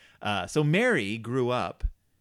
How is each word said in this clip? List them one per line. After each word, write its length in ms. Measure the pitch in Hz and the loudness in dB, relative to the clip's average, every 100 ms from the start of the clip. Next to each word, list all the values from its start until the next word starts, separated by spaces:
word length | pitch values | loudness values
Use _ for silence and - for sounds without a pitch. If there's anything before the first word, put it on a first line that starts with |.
| - - | -20 -8
Uh, 280 | 104 101 90 | -4 -2 -2
so 160 | 151 | 0
Mary 560 | 147 175 247 180 101 113 | 2 4 2 2 0 -4
grew 320 | 113 131 120 | -4 -2 0
up 320 | 123 87 - - - _ _ | 0 -2 -4 -6 -6 _ _